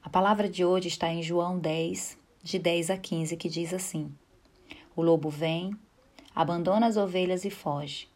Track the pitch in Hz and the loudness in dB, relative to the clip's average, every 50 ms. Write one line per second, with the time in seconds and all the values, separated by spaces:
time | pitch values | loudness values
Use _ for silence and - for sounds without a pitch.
0 | _ - - 180 190 202 214 208 208 202 180 180 180 175 185 190 180 175 165 - | _ 0 2 4 4 4 4 4 2 -2 2 2 4 4 4 2 2 -2 -2 -2
1 | - 165 165 170 165 160 170 175 170 175 185 180 160 156 156 165 165 170 185 - | -2 -2 0 -2 -2 0 0 0 0 0 -2 -2 0 0 0 0 0 -2 -2 -6
2 | - - - - _ _ _ _ - 165 - 190 170 170 170 170 170 165 190 185 | -8 -10 -12 -16 _ _ _ _ -10 -6 -4 0 0 2 2 2 0 0 -2 -4
3 | 185 - 180 165 160 156 170 165 - 175 165 165 170 165 180 185 185 - - 160 | -4 -6 -4 -2 -2 -2 -4 -6 -6 -6 -4 -4 -4 -4 -4 -6 -6 -6 -6 -6
4 | 151 147 143 - _ _ _ _ _ _ _ _ _ - - - - - _ - | -6 -6 -10 -16 _ _ _ _ _ _ _ _ _ -20 -20 -20 -20 -10 _ 2
5 | 165 165 165 160 151 156 147 147 160 165 160 165 180 190 208 214 - _ _ _ | 4 6 6 4 4 -2 -4 -2 -2 -2 -2 -2 -4 -6 -8 -10 -12 _ _ _
6 | _ _ _ - - - _ - 165 160 175 175 170 180 190 214 233 233 214 214 | _ _ _ -20 -20 -10 _ 0 0 0 0 0 2 2 4 4 4 4 4 2
7 | 202 190 175 185 185 180 185 180 185 202 - - - 160 143 143 147 143 143 - | 0 2 2 0 0 2 0 -2 -2 -6 -8 -6 -4 -4 -4 -2 -4 -8 -10 -12
8 | - - _ | -14 -16 _